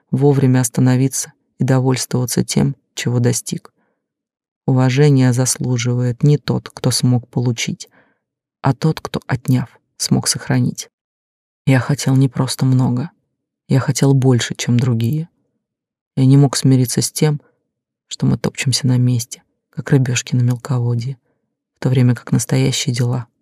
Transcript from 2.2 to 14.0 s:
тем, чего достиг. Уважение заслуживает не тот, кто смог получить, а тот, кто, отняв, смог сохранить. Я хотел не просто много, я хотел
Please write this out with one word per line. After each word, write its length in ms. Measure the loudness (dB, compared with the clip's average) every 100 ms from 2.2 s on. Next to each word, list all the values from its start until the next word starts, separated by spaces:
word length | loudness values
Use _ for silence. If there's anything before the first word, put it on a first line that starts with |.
| -4 -2
тем, 320 | -2 0 -2 -4 _
чего 240 | -8 -4 0
достиг. 540 | 0 -2 -6 -12 -14 _ _ _ _ _ _ _ _ _ -2
Уважение 640 | 2 2 4 4 4 4
заслуживает 920 | 2 -2 -2 -4 -2 -2 -2 -2 0
не 160 | 2 2
тот, 320 | 0 -4 -6
кто 200 | -4 -2
смог 380 | 0 2 0 -2
получить, 600 | -4 -4 -4 -6 -8 -12 _ _ _ _ _ _ _
а 100 | -4
тот, 280 | -2 -2 -2
кто, 200 | -6 -8 -6
отняв, 520 | -6 -2 -2 -2 _ _ -8
смог 300 | -2 -2 -2
сохранить. 600 | -6 -2 -2 -2 -4 -14 _ _ _ _ _ _ _ 0
Я 120 | 0
хотел 380 | 0 -4 0 2
не 120 | 2
просто 360 | 0 -4 -2
много, 460 | 0 2 0 -2 -6 _ _ _ _ _ -2
я 120 | -2
хотел 340 | 0 0